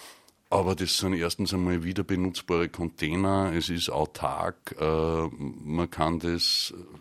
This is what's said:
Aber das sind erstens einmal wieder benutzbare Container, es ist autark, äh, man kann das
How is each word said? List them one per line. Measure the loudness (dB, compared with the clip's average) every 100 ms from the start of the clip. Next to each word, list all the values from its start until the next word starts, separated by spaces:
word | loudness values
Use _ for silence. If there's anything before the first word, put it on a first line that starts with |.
| -20 -20 -20 _ _
Aber | 2 2 2
das | 0 0
sind | 2
erstens | 0 0 0 0
einmal | 2 2 2
wieder | 0 -2
benutzbare | 0 0 0 -2 0 2 2
Container, | 0 -4 -2 0 2 2 4 2 0
es | 0
ist | -2 0
autark, | 0 0 0 -4 -2 -4 -4 -10 -2
äh, | 2 2 2 0 -2
man | -4 -8 -8 -4 -2 -2
kann | 0 0 0
das | 0 0 2 0 -2 -8 -16 -18